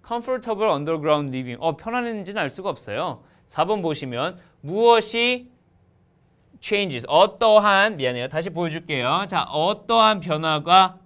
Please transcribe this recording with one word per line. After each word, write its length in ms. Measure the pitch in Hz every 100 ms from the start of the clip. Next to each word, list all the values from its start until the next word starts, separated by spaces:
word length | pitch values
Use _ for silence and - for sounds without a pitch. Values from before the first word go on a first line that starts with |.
Comfortable 640 | - 233 233 254 233 202 220
underground 560 | 143 147 160 151 151 143
living. 280 | 131 123 120
어, 160 | 165 151
편안한지는 640 | 226 247 240 220 180 208
알 80 | -
수가 200 | - 190
없어요. 540 | 135 - 107 170 120 _ _
사 200 | _ -
번 160 | 170 208
보시면 580 | 165 147 135 120 160 185 _ _
무엇이 880 | 139 196 233 226 220 233 240 247 - _ _ _ _ _ _ _ _ _ _ _
changes, 460 | - 202 196 127 123
어떠한, 880 | 151 208 214 226 214 208 196 208 180
미안해요. 300 | 127 123 127
다시 220 | 151 175
보여줄게요. 760 | 165 170 160 160 143 123 170 196
자, 160 | 180
어떠한 760 | - 151 170 208 - 226 214 208
변화가 760 | 156 156 160 151 156 185 185 -